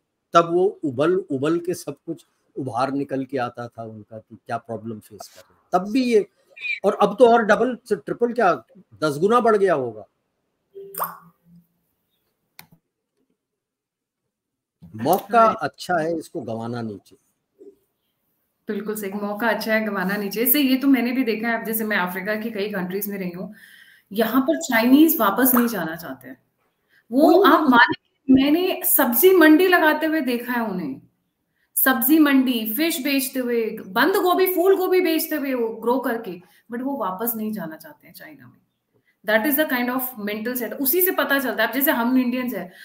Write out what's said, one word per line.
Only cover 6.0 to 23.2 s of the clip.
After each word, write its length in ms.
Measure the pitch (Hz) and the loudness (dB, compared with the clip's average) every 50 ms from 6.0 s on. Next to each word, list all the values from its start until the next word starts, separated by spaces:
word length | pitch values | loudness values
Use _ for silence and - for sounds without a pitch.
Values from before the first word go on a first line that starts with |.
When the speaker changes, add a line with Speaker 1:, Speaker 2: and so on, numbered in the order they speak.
| 254 | 0
Speaker 1:
ये, 220 | 240 233 208 185 - _ _ _ _ _ - - - - - - | 4 2 2 2 0 _ _ _ _ _ -14 -10 -8 -8 -2 0
और 140 | 196 214 - 208 | -2 2 2 2
अब 140 | 196 208 202 | 0 6 6
तो 140 | 254 226 233 | 6 8 8
और 100 | 233 220 | 6 4
double 360 | 196 208 190 226 254 247 - _ - | 4 2 2 2 -2 -2 -6 _ -6
से 80 | 208 | -6
triple 360 | 180 - - 170 - 240 240 220 | -6 -4 -8 -4 -4 -4 -2 0
क्या, 320 | 247 220 180 160 - - _ _ 185 _ _ - - 151 | 2 2 2 2 0 -4 _ _ -20 _ _ -8 -4 -2
दस 160 | 156 139 139 | -2 0 0
गुना 220 | 170 208 233 247 | 2 2 2 4
बढ़ 160 | 220 233 214 | 4 4 4
गया 180 | 202 196 185 165 | 4 2 2 2
होगा। 320 | 143 127 120 107 107 98 - _ _ _ _ _ _ _ _ _ _ _ _ _ 392 392 392 392 - - - - - - - _ _ _ _ - - _ _ _ _ _ _ _ _ _ _ _ _ _ _ _ _ _ _ _ - _ _ _ _ _ _ _ _ _ _ _ _ _ _ _ _ _ _ _ _ _ _ _ _ _ _ _ _ _ _ _ _ _ _ _ _ _ _ _ _ _ _ _ _ - - - | 0 -2 -6 -8 -12 -18 -20 _ _ _ _ _ _ _ _ _ _ _ _ _ -20 -20 -14 -10 -8 -8 -8 -10 -16 -20 -20 _ _ _ _ -20 -20 _ _ _ _ _ _ _ _ _ _ _ _ _ _ _ _ _ _ _ -20 _ _ _ _ _ _ _ _ _ _ _ _ _ _ _ _ _ _ _ _ _ _ _ _ _ _ _ _ _ _ _ _ _ _ _ _ _ _ _ _ _ _ _ _ -20 -18 -14
मौका 480 | 110 113 143 180 202 - - 226 226 226 | -6 0 0 0 0 0 0 2 4 4
Speaker 2:
राइट। 120 | 220 208 | 4 2
Speaker 1:
अच्छा 420 | - 151 139 - _ - - 180 165 | 0 -6 -8 -8 _ -6 -4 -2 -2
है, 200 | 156 165 170 160 | -2 -2 -4 -6
इसको 220 | - - _ 170 | -8 -10 _ -12
गंवाना 420 | 123 107 110 110 113 117 123 120 117 | -10 -8 -8 -8 -8 -8 -8 -8 -8
नहीं 160 | 110 101 92 | -8 -10 -12
चाहिए। 260 | - _ - _ _ _ _ _ _ _ _ _ 392 403 _ _ _ _ _ _ _ _ _ _ _ _ _ _ _ _ _ _ _ - | -16 _ -20 _ _ _ _ _ _ _ _ _ -20 -20 _ _ _ _ _ _ _ _ _ _ _ _ _ _ _ _ _ _ _ -8
Speaker 2:
बिल्कुल 260 | 214 202 214 208 214 | -8 -8 -6 -8 -8
सही, 180 | 214 208 190 196 | -8 -8 -8 -8
मौका 360 | 202 202 202 208 208 233 226 | -8 -6 -6 -6 -2 -2 -2
अच्छा 260 | 208 - - 226 220 | -2 -2 -2 -2 -2
है, 100 | 220 220 | -2 -2
गंवाना 320 | 208 196 190 185 185 202 | -2 -4 -4 -4 -4 -4
नहीं 140 | 214 202 196 | -4 -6 -6
चाहिए। 180 | 196 208 240 262 | -4 -4 -2 0
इससे 120 | 277 294 | 0 0
ये 160 | 285 254 262 | 2 2 0
तो 100 | 262 277 | 0 2
मैंने 260 | 277 269 240 226 247 247 | 2 2 2 2 -2 -2
भी 120 | 262 247 | -2 -2
देखा 240 | 226 208 - 220 233 | -2 -4 -4 -4 -4
है, 120 | 226 - | -4 -4
अब 60 | 185 | -6
जैसे 180 | 196 220 214 220 | -6 -6 -6 -4
मैं 120 | 214 208 | -2 -2
अफ्रीका 380 | 190 180 180 180 185 185 214 214 | -2 -2 -4 -6 -8 -6 -6 -6
की 160 | 214 214 233 | -6 -6 -8
कई 200 | 226 202 196 214 | -6 -6 -6 -6
countries 380 | 202 190 180 180 185 202 202 208 | -6 -6 -6 -6 -6 -6 -6 -6
में 100 | 202 | -8
रही 120 | 196 | -8